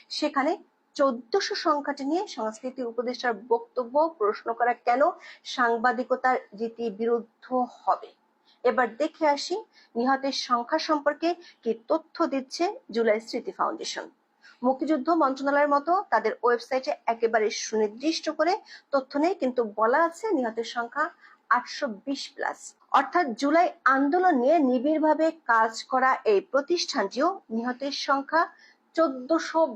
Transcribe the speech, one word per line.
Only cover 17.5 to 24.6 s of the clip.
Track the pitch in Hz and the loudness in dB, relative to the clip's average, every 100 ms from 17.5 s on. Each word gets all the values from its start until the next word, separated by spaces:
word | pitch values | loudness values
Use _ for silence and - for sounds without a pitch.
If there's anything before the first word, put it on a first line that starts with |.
| - - | -2 -4
সুনির্দিষ্ট | 220 214 220 294 320 320 302 | 0 0 -2 -4 -2 -4 -2
করে | 320 440 - - - | 0 0 -6 -20 -4
তথ্য | 277 269 285 | -4 -2 0
নেই, | 330 392 | 0 0
কিন্তু | 254 247 220 208 | -2 -2 -4 0
বলা | 220 285 330 | 2 4 2
আছে | 330 453 311 | 0 -2 0
নিহতের | 233 226 226 | -2 -4 -6
সংখ্যা | 240 233 285 339 - - _ - 240 | -6 -6 -4 -4 -6 -20 _ -2 0
আটশো | - - 285 196 - | 0 -6 -6 -6 -8
বিশ | 277 - | -8 -8
প্লাস। | - - - - _ - | -6 -6 -6 -16 _ 0
অর্থাৎ | 262 269 349 294 214 | 0 2 0 0 0
জুলাই | 277 320 359 - 247 | 2 4 2 2 2
আন্দোলন | 269 285 359 370 269 | 4 4 4 4 4
নিয়ে | 254 339 | 4 4